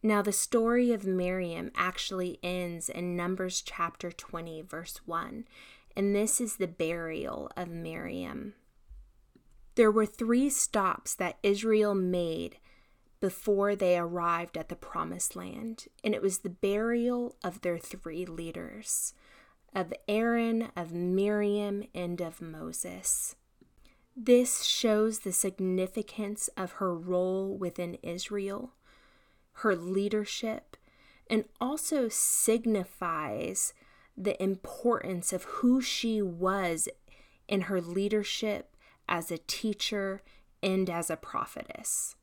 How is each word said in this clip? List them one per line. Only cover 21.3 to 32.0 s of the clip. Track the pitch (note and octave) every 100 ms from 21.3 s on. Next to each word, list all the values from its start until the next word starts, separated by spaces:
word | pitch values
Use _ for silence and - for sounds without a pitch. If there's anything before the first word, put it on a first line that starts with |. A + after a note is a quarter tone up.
| G#3 G#3 G#3 G#3 G3+ G#3+
and | - F3 F3
of | E3+ E3
Moses. | E3+ D#3+ E3 E3 F3+ F3+ - - - - _ _ - _ - _ _
This | C4+ A3+ B3 B3 -
shows | - - A#3 G#3+ A3 G#3+
the | G3
significance | F3+ G3 F#3 F#3 F#3 F#3 A3 G#3 - G3+ G#3 - -
of | F#3
her | - F#3+
role | E3+ F3+ F3+ F#3 F#3+ G3 G3
within | F3+ F3 F3 F3
Israel, | - F3 - G3+ G3 G3+ B3 _ _ - _ _ _ _ _ -
her | -
leadership, | E3+ F3 F#3+ G3+ G#3+ G#3 - A3 A3 - - _ _ - - -
and | A3 G#3 -
also | B3+ D#4 - D4+